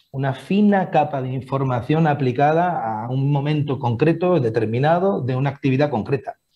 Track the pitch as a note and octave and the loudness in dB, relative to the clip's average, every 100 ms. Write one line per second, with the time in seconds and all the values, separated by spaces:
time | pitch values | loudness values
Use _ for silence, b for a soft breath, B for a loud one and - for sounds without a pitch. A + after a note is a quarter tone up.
0 | _ C3+ C3+ B2+ - G3 G#3 G3 F#3 D#3+ | _ -6 -4 -4 -2 2 4 4 2 0
1 | D3 C#3 B2+ C3 - C3+ C3+ B2 A#2 D3+ | 0 -2 -6 -6 -4 -2 -2 -2 0 2
2 | D#3+ C#3+ C3 A#2+ C#3+ D#3+ F3+ D#3+ A2+ G#2+ | 2 2 0 2 2 2 0 -2 -4 -6
3 | A#2+ C3+ C#3 C#3+ C#3+ D3+ D3 C3 A#2+ A#2 | -4 -2 0 0 0 -2 -2 -2 -2 0
4 | D#3 E3 F3+ F3 A#2 A#2 A2 A#2+ D3 F3 | 2 2 2 2 0 0 -2 0 2 2
5 | G3 F#3+ B2+ B2+ C#3 C3 C#3 C3 D3 A#2+ | 2 0 -2 -2 -2 -2 0 0 0 -2
6 | - - - - _ | -2 -4 -6 -16 _